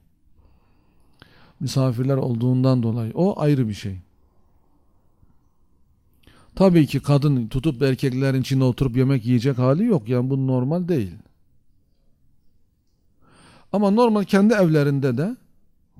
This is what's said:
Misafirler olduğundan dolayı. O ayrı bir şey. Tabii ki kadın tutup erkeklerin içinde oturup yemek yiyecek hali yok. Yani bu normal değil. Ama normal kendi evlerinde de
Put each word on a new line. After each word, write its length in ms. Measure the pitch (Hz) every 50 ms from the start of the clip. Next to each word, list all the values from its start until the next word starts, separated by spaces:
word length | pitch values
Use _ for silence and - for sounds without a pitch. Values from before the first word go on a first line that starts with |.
| - _ _ _ _ _ _ _ _ _ _ _ _ _ _ _ _ _ _ _ _ _ _ _ - _ _ _ - _ _ _
Misafirler 580 | 160 123 - 135 131 131 117 117 131 135 139 135
olduğundan 680 | - 131 120 113 120 127 127 127 127 131 131 127 113
dolayı. 280 | 113 113 120 113 113 -
O 260 | - 175 196 - -
ayrı 260 | 151 147 147 131 123 107
bir 60 | 101
şey. 260 | - - 101 95 92 - _ _ _ _ _ _ _ _ _ _ _ _ _ _ _ _ _ _ _ _ _ _ _ _ _ _ _ _ _ _ _ _ _ _ _ _ _ _ _ _ _ _ _ _ - - _ _ - _
Tabii 320 | - 185 196 175 165 147 -
ki 120 | - 131
kadın 480 | - - 143 139 135 151 139 123 117 107
tutup 340 | - 131 120 160 135 117
erkeklerin 600 | 143 135 131 - - 135 123 131 135 135 131 131
içinde 220 | 123 - 139 135 131
oturup 340 | 127 117 - 135 131 117 131
yemek 280 | 127 135 139 123 104
yiyecek 320 | 120 127 120 110 139 131 120
hali 280 | 127 131 139 165 226
yok. 240 | 247 208 143 104 113
Yani 200 | 127 123 123 131
bu 180 | 139 135 131 131
normal 400 | 131 127 123 135 160 180 180 165
değil. 280 | 180 135 101 90 82 - - _ _ _ _ _ _ _ _ _ _ _ _ _ _ _ _ _ _ _ _ _ _ _ _ - _ _ _ _ _ _ _ _ _ _ _ _ _ _ _ _ _ _ - - - - _ _
Ama 200 | - 202 208 196
normal 320 | 202 233 247 233 214 208 190
kendi 300 | - - 196 196 214 240
evlerinde 640 | 208 185 165 156 151 143 147 143 139 131 135 120 127
de 200 | 156 214 254 - _ _ _ _ _ _ _ _ _ _ _ -